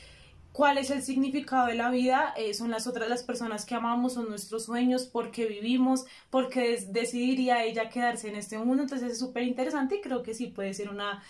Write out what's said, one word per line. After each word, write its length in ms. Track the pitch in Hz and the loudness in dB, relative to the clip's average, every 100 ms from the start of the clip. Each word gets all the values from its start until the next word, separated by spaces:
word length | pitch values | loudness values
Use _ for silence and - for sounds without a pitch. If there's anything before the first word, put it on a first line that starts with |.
| - - - - - | -20 -20 -20 -20 -10
cuál 260 | - 285 277 | 4 4 4
es 120 | 262 | 2
el 120 | 277 | -2
significado 680 | - 262 269 294 - 262 240 | 0 0 0 0 0 2 2
de 60 | |
la 160 | 233 240 | 2 2
vida, 440 | 254 254 262 302 - | 2 4 4 2 0
eh, 180 | 220 | -2
son 160 | 202 233 | -2 -2
las 160 | 220 240 | -2 -2
otras, 220 | 240 220 | -2 -2
las 140 | 247 | -2
personas 420 | - 233 233 208 | -2 -4 -4 -4
que 100 | - | -4
amamos, 400 | 240 233 240 247 | -2 0 2 2
son 140 | 240 226 | 0 -4
nuestros 360 | 202 - 220 | -6 -6 -6
sueños, 420 | 220 240 247 254 254 | -4 2 4 2 0
por 240 | 233 220 | -4 -4
qué 160 | - 226 | -2 -2
vivimos, 600 | 208 220 254 254 262 - - - | -2 0 4 4 2 -2 -14 -2
por 200 | 262 254 | 0 2
qué 220 | 254 240 | 2 2
des-, 220 | 233 190 | 0 -2
decidiría 720 | 214 233 240 247 262 254 240 | -2 -2 0 2 2 4 2
ella 240 | 226 226 226 | 2 -2 -2
quedarse 400 | 247 240 220 214 | 0 0 0 -4
en 80 | 208 | -8
este 220 | 202 220 | -6 -2
mundo. 240 | 233 269 | 0 2
Entonces 300 | 277 269 240 | 0 -2 -4
es 60 | 233 | -4
súper 260 | 254 247 | -4 -2
interesante 520 | 247 254 262 294 269 403 | -2 0 -2 0 0 -2
y 40 | |
creo 220 | 294 254 | -2 -4
que 120 | - | -4
sí 140 | 220 240 | -6 -6
puede 260 | - 196 | -6 -6
ser 140 | 190 202 | -4 -6
una 340 | 202 202 196 - | -6 -6 -6 -10